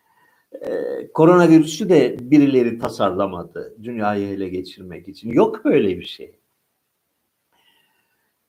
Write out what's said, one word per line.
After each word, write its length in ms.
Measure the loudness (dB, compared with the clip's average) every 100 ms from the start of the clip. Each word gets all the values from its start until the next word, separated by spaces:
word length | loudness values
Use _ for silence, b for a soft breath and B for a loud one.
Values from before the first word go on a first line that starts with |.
| _ _ _ _ _ -16
Ee, 500 | -10 -8 -6 -8 -6
koronavirüsü 760 | 2 6 6 6 6 4 -2 2
de 280 | 2 2 -2
birileri 580 | 2 4 4 2 0 -2
tasarlamadı 960 | -8 -4 -2 -2 -4 -6 -12 -14 -16 -16
dünyayı 440 | -14 -6 -4 -4 -6
ele 220 | -8 -8
geçirmek 580 | -8 -12 -16 -20 -18 -20
için. 220 | -16 -4
Yok 360 | 0 0 -2 -2
böyle 340 | 0 0 -4
bir 60 | -10
şey. 340 | -18 -20 _ _ _ _ _ _ _ _ _ _ _ _ _ _ _ _ _ _ _ _ _